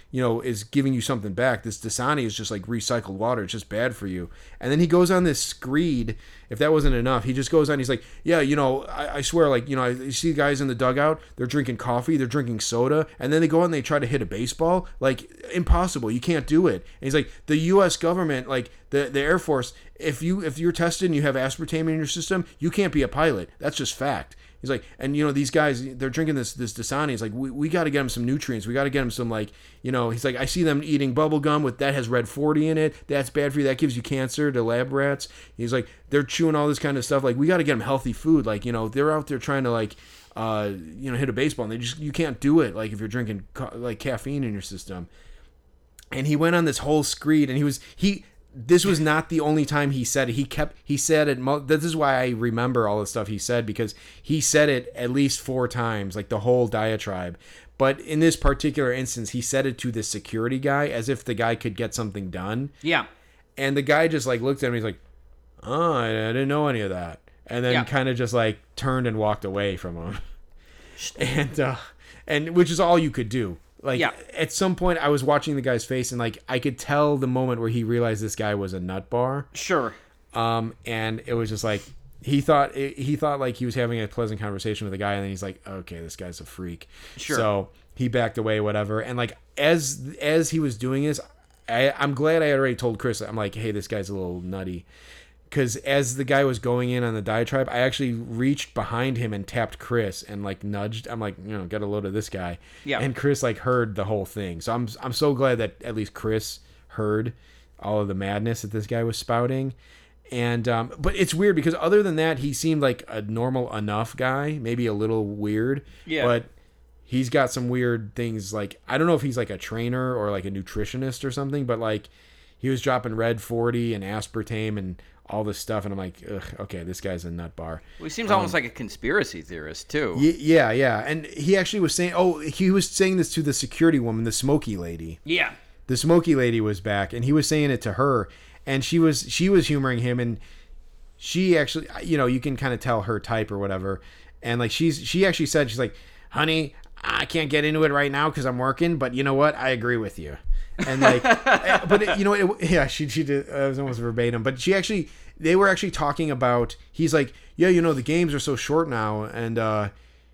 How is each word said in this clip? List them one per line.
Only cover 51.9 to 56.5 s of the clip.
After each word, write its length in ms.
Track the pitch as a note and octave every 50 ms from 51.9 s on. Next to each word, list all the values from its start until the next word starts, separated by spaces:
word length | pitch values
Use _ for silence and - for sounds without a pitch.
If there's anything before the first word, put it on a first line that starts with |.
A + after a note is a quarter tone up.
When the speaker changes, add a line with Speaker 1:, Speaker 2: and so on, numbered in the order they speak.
| D#3
Speaker 1:
why 200 | D#3+ D3 C#3 C3+ B2+
I 80 | B2+ B2+
remember 540 | A#2+ A2 A#2 A#2+ A2 A#2 A#2+ C3 B2 A#2+ A2
all 140 | G#2 G#2 G#2+
the 80 | G#2 -
stuff 200 | - A#2 G#2 G2+
he 80 | G#2+ G2
said, 280 | - - B2 A#2+ A2+
because 300 | G#2+ G2+ A#2+ A#2 G#2 - - - - - -
he 200 | - - D#3+ D#3
said 260 | C#3 - - D3+ D3+ D3
it 240 | C3+ B2 B2 - -
at 160 | A#2 B2 B2
least 300 | B2+ C#3 C#3 C3 - -
four 300 | - - B2+ B2+ B2 A#2+
times, 480 | - B2 A#2 A#2 A2 G#2 G2 G2 F2+ G#2
like, 100 | G2 -
the 140 | A#2 G#2
whole 260 | G2+ B2